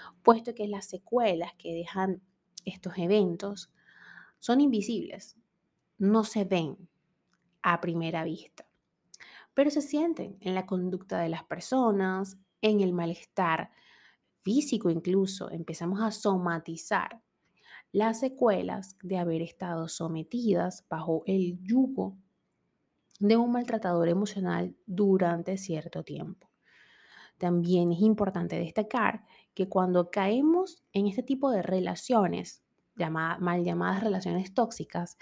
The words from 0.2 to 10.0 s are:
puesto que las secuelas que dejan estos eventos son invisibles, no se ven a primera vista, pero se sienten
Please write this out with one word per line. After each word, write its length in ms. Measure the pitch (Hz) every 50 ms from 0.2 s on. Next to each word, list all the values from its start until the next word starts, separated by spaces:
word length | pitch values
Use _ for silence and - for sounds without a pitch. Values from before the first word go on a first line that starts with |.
| - -
puesto 240 | 233 226 233 240 226
que 140 | 233 208 208
las 180 | 202 196 -
secuelas 680 | - - - - - 226 247 240 214 180 165 170 180 - _
que 160 | - 170 165
dejan 480 | 170 170 - - 190 190 190 180 185 - _ _ _ _ _ _ - -
estos 320 | - - - - 185 - -
eventos 720 | 170 175 202 214 196 180 170 175 - 202 202 196 - - _ _ _ _ - - - - - - - - _ _
son 220 | - - 240 262
invisibles, 760 | 294 285 233 208 196 - 233 196 170 - - - - - - _ _ _ _ _ _ _ _ _ _ _ _ -
no 260 | 190 196 214 226 214
se 200 | 214 - 220 196
ven 460 | 190 196 175 160 147 - - - - _ _ _ _ _ _ _ _ _ _ _ _ _ _
a 200 | - 175 175 170
primera 420 | - 175 165 170 165 160 156 160 160
vista, 420 | 165 160 196 - - _ - - _ _ _ _ _ _ _ _ _ - - - - - - - _ _
pero 180 | - 285 294
se 100 | 294 302
sienten 560 | 285 - - 294